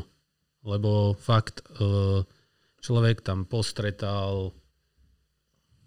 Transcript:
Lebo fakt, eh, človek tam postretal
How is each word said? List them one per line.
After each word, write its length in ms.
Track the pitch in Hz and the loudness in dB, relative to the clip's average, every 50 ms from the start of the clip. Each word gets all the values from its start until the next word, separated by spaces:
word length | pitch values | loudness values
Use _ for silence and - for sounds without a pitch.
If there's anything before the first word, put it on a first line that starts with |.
| - - _ _ _ _ _ _ _ _ _ _ - | -4 -8 _ _ _ _ _ _ _ _ _ _ -8
Lebo 480 | 107 101 104 107 104 104 104 104 101 98 | -6 -4 -2 0 2 2 4 4 2 0
fakt, 480 | - - - 117 110 - - - - - - | 0 0 2 2 2 2 0 -6 -16 -20 -12
eh, 500 | - - 104 101 101 101 98 98 98 95 95 - _ _ _ _ _ _ _ _ _ _ | -4 -2 0 2 2 2 2 2 2 0 0 -4 _ _ _ _ _ _ _ _ _ _
človek 400 | - - 120 117 117 113 113 - | -4 0 2 4 4 4 2 0
tam 240 | - 98 95 95 92 | -2 -4 -4 -4 -4
postretal 1080 | - - 113 104 - - - 104 104 95 - 107 98 101 101 98 98 98 98 95 92 - - _ _ _ _ _ _ _ _ _ _ _ _ _ _ _ _ _ _ _ _ _ _ _ _ _ | -4 -2 -2 -2 -2 -4 -4 -4 -4 -4 -4 -4 -4 -4 -4 -4 -4 -4 -4 -4 -6 -10 -14 _ _ _ _ _ _ _ _ _ _ _ _ _ _ _ _ _ _ _ _ _ _ _ _ _